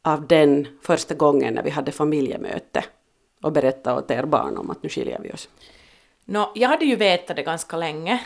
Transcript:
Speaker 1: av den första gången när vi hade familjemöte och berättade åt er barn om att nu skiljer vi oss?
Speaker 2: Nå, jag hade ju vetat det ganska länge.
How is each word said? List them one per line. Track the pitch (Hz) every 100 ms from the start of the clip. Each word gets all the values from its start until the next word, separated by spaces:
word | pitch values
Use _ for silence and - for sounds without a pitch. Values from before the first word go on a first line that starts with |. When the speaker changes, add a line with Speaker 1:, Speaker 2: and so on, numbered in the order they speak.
Speaker 1:
av | 160 151 147
den | 165 147 143 143 -
första | - 170 -
gången | 147 147 143 123
när | 113
vi | -
hade | 151 139
familjemöte | - 151 151 135 - 95 - - - - _ _ _ _ _
och | 151
berättade | 143 131 131 120 123
åt | -
er | 117
barn | 139 143 69 -
om | -
att | -
nu | -
skiljer | - - -
vi | -
oss? | - - _ - - _ _ _ _ -
Speaker 2:
Nå, | 208 208 214
jag | 247
hade | 311 302
ju | 226
vetat | 208 175 - 165
det |
ganska | 139 165 - 165
länge. | 165 151 170 247